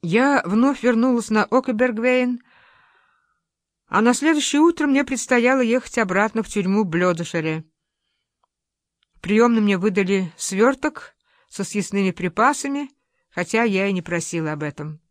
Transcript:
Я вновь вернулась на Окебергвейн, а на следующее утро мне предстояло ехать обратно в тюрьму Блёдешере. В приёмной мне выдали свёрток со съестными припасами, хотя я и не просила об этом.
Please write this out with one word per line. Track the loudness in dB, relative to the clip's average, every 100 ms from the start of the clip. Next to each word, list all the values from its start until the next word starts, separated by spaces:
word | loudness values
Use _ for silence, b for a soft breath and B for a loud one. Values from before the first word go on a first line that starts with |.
Я | 0 2 2 2
вновь | 0 2 2 2
вернулась | 0 2 2 0 0
на | 0
Окебергвейн, | 2 0 0 0 0 0 0 0 0 -4 b b b b b b b b b b _ _ _ _ _
а | 0
на | 2
следующее | 2 2 2 2 4
утро | 4 4 2
мне | 2
предстояло | 0 -4 0 2 4 2
ехать | 2 0 -2 -4
обратно | -2 0 0 -2
в | -4
тюрьму | -4 0 0
Блёдешере. | 0 0 0 0 -4 -4 -4 -6 -8 _ _ _ _ _ _ _ _ _ _ _ _ _ _
В | _
приёмной | -2 4 4 4
мне | 2 2
выдали | 0 0 0 0 -2 -8
свёрток | -8 2 2 2 -4 -8 -20 _ _ _ _
со | -10
съестными | -6 -4 -4 -2 -2
припасами, | -2 -6 0 0 0 -4 -6 -6 _ _ _ _
хотя | -8 -2 0
я | 2 0 0
и |
не | -2
просила | -4 -6 -4 -6 -4
об | -6
этом. | -8 -8 -12 -14 _